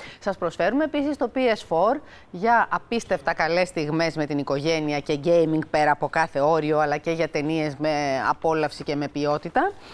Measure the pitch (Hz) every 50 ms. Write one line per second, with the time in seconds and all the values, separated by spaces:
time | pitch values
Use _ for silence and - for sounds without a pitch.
0 | - - - - - 208 190 - 185 165 - - 170 180 220 277 311 294 - 294
1 | 277 294 294 - 269 233 - 269 262 240 220 208 - - 175 160 180 214 254 311
2 | - - - - - - - 175 185 226 240 226 202 - - 175 - - 240 233
3 | - - 196 170 - - 170 - 170 156 170 175 185 175 - 175 151 147 151 160
4 | 165 165 147 156 151 143 151 143 139 - 139 143 139 165 165 160 151 151 147 143
5 | 143 - 147 143 139 170 170 170 165 156 156 156 151 - - 156 151 147 147 -
6 | - 143 - 165 160 165 - 143 139 151 165 160 151 151 156 151 151 147 143 151
7 | - 170 165 160 165 151 - 160 143 151 160 160 151 151 139 131 147 156 151 143
8 | 147 139 135 131 110 113 - - - 165 160 160 156 143 - - 143 151 147 143
9 | 147 143 - 143 147 147 147 151 - 175 - 262 311 392 403 - - -